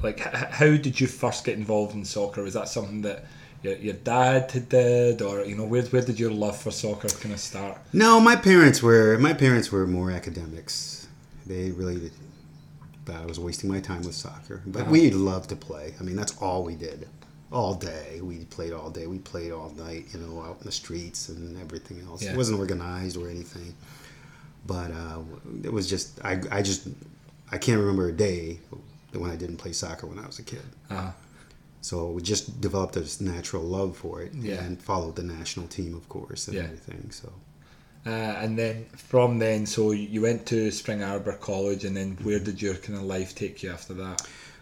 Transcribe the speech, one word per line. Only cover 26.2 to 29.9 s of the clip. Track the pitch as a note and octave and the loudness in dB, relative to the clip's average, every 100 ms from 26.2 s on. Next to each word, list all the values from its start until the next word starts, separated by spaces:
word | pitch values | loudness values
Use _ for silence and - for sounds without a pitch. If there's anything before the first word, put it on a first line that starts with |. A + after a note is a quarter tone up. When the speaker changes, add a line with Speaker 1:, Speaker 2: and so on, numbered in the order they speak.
Speaker 2:
I, | G2 F#2 F#2 | -4 -4 -2
I | G2+ | 0
just, | G2 F#2 - - - - - - - | 0 -2 -6 -14 -16 -20 -20 -20 -12
I | G2 | -2
can't | - A2 | 2 4
remember | G2+ F#2+ F2+ | 4 2 2
a | |
day | E2 G#2 F2 E2 E2+ - - - - - | 2 2 0 -6 -10 -14 -20 -20 -20 -12
when | F2+ F2 | -8 -6
I | E2 | -6
didn't | F2 E2+ | -8 -10
play | F#2 | -8
soccer | E2+ F2 | -8 -8